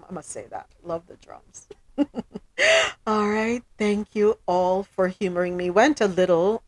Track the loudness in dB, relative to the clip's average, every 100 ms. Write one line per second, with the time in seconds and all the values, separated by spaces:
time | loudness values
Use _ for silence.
0 | -16 -14 -14 -16 -14 -16 -16 _ -10 -10
1 | -10 -20 -20 -20 _ -20 -20 -20 _ -4
2 | -4 -6 -14 -16 -12 0 2 2 0 -4
3 | -4 -2 0 -2 -2 -4 -8 -4 -2 -2
4 | -4 0 0 0 -2 0 2 0 -2 -2
5 | -2 -2 -4 -2 -2 -2 0 4 4 2
6 | 0 2 2 4 2 -2